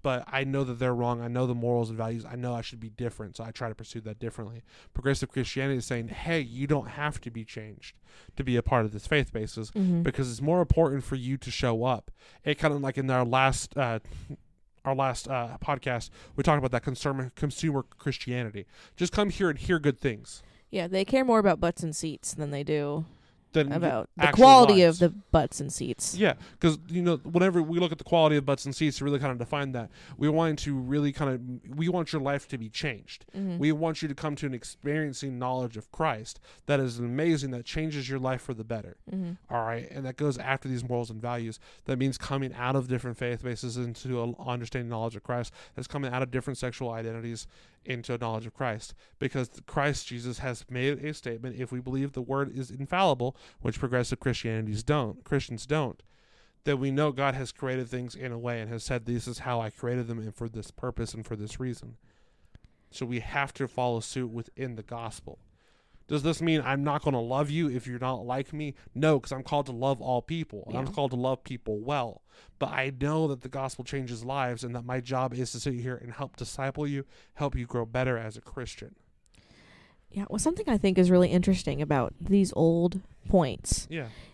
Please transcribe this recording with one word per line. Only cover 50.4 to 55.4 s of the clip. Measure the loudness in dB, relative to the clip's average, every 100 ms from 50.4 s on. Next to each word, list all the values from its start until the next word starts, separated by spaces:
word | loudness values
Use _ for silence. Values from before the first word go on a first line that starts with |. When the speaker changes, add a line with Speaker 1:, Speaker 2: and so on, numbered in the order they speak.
Speaker 1:
has | -6 -8 -8
made | -2 0 -2
a | -6
statement. | -8 -8 -8 -8 -8
If | -6
we | -6
believe | -4 -4 -2
the | -4
word | -4 -2 -2
is | -6 -10
infallible, | -10 -2 2 4 2 -2 -6 -20 -8
which | -6 -4
progressive | 0 0 0 -2
Christianities | -2 -2 -2 -4 -4 -4
don't, | 0 0 0 -6
Christians | -2 -2